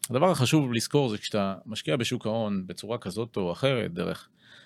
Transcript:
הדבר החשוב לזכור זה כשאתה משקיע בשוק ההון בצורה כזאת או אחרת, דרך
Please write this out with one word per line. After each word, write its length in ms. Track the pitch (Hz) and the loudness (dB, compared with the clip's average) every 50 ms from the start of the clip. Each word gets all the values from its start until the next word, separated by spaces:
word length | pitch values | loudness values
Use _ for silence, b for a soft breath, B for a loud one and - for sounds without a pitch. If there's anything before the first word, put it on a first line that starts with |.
| b - | b -2
הדבר 200 | 117 127 156 190 | 0 4 4 4
החשוב 420 | 175 147 131 117 - 160 143 127 120 | 4 4 4 4 4 4 4 2 0
לזכור 360 | 113 - - - 147 143 123 | -2 0 2 2 2 2 2
זה 100 | 104 101 | 0 -4
כשאתה 360 | - - - 104 98 98 95 82 - | -4 -2 0 0 0 0 -2 -4 -8
משקיע 300 | - 107 110 - - 151 | -10 -10 -8 -4 -2 0
בשוק 300 | 139 - - 131 120 - | 0 0 0 -2 -2 -2
ההון 400 | 110 107 117 113 104 101 98 92 | -2 -2 0 0 0 -2 -2 -4
בצורה 320 | 92 90 - - 101 113 120 | -6 -8 -10 -8 -6 -6 -6
כזאת 380 | - 104 87 107 117 113 - | -6 -6 -6 -4 -6 -4 -2
או 160 | 107 98 87 85 | -2 -2 -2 -2
אחרת, 400 | - - 135 139 120 101 95 - | 0 0 2 2 2 0 -2 -4
דרך 360 | - 87 87 87 - - - _ b b b b b b | -4 -4 -4 -4 -6 -10 -18 _ b b b b b b